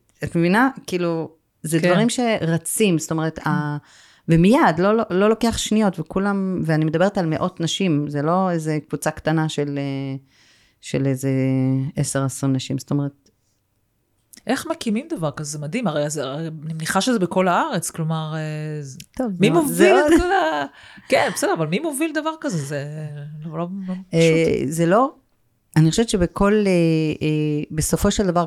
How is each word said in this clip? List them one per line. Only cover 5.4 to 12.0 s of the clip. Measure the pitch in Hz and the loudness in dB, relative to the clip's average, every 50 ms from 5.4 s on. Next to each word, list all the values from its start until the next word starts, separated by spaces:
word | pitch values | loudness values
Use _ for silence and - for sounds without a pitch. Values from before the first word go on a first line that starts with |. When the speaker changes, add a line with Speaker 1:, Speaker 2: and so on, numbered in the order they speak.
| 233 233 220 | 0 -2 -2
Speaker 1:
שניות, | - - - 214 214 214 190 - - | -2 -2 0 0 2 2 2 0 -2
וכולם, | 160 - - 190 196 202 196 196 190 190 185 165 156 | -8 -4 -4 -2 -2 0 -2 -2 -2 -2 -2 -2 0
ואני | 160 156 151 156 | 0 2 2 2
מדברת | 156 156 165 185 202 196 | 2 2 2 2 2 2
על | 202 175 | 0 -2
מאות | 160 156 - - 180 - - | 0 0 -2 -2 -4 -4 -4
נשים, | 170 156 - - 196 180 151 143 147 143 | -4 -4 -2 -2 0 0 2 0 0 -2
זה | 147 143 | -4 -2
לא | 143 160 175 190 190 185 | -2 0 0 0 0 0
איזה | 175 160 156 156 156 151 - | 0 -2 -2 -2 -4 -4 -4
קבוצה | _ - 151 - 156 | _ -8 -4 -4 -6
קטנה | - - - 156 160 160 160 156 | -6 -4 -2 0 0 0 0 0
של, | - 156 147 143 143 | -2 -4 -4 -4 -4
אה, | 143 139 139 135 135 139 135 135 135 - _ _ _ _ _ _ _ _ _ _ _ | -4 -4 -4 -6 -6 -6 -6 -8 -10 -12 _ _ _ _ _ _ _ _ _ _ _
של | - - - 143 135 | -10 -6 -4 -2 0
איזה | 139 131 131 135 135 135 131 131 131 131 131 131 131 131 135 135 156 - | 0 0 0 0 0 0 2 2 2 2 2 2 2 0 0 -2 -4 -4
עשר, | - | -4